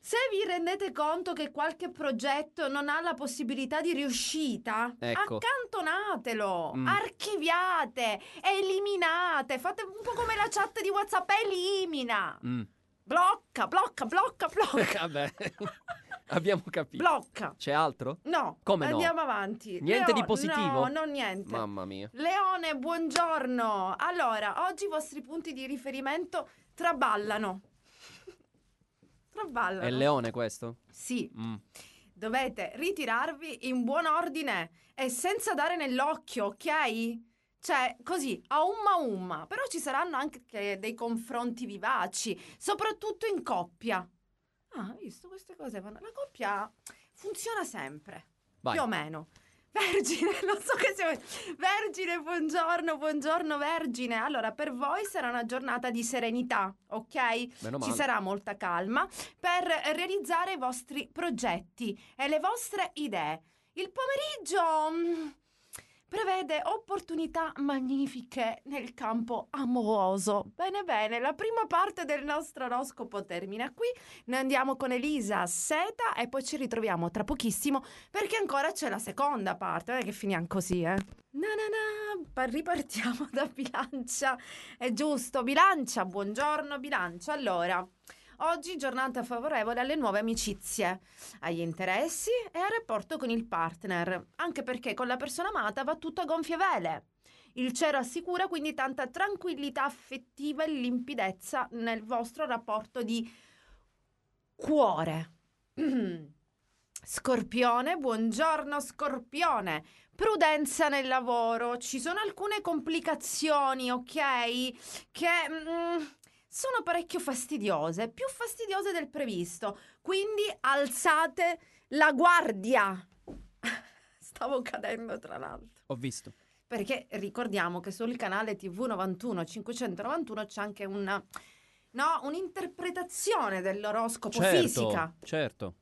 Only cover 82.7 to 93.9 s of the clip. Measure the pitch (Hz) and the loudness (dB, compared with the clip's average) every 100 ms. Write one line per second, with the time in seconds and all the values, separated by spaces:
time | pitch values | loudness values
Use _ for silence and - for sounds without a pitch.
82.7 | 349 285 214 233 240 294 247 285 - 254 | -2 -2 -4 -2 -2 -2 -2 -2 -2 -4
83.7 | 226 240 277 247 - 277 247 - - - | -4 -4 -6 -6 0 0 0 -6 -16 -16
84.7 | - 247 214 302 285 247 269 240 277 381 | -4 -2 0 2 0 0 0 4 8 8
85.7 | 349 247 240 190 190 202 220 294 302 294 | 6 0 0 -2 -2 -2 0 0 0 -2
86.7 | 285 277 262 180 170 226 294 240 180 175 | -6 -2 -2 -2 -6 -6 -2 0 2 2
87.7 | 180 185 _ - - - - 311 339 339 | 0 -2 _ -20 -20 -20 -2 0 0 -2
88.7 | 359 269 254 262 247 240 240 277 277 220 | -4 -2 0 -2 -2 -4 -4 0 0 0
89.7 | 240 262 311 240 196 226 226 214 196 - | 0 0 2 2 2 0 0 -2 -4 -6
90.7 | - 180 190 _ - - - 143 165 170 | 0 0 0 _ -20 -18 -8 -4 -2 -2
91.7 | 165 185 190 320 - - 494 440 330 381 | -2 0 2 0 -2 0 0 0 -2 0
92.7 | 453 453 220 - 320 240 226 233 170 165 | 0 -2 -4 -2 -4 0 -2 -2 -2 -2
93.7 | 165 190 | -2 -2